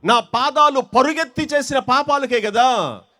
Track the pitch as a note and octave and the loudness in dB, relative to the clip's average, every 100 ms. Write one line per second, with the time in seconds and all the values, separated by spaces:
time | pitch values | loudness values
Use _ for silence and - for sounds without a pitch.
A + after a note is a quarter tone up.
0 | D#3+ A#3 - A#3 C4+ D4 D4 C4+ A#3 A3+ | 2 0 0 -2 -2 2 2 2 -2 0
1 | C4 D#4 D#4+ - D4+ D4 C4+ C4+ B3+ B3+ | 0 0 -6 -6 -2 -2 -2 -4 0 -2
2 | D4 C#4+ C4 A#3+ G#3+ G#3 B3+ A#3 D#3+ G#2+ | 0 -2 0 -2 -2 2 2 2 -2 -8
3 | F2 _ | _ _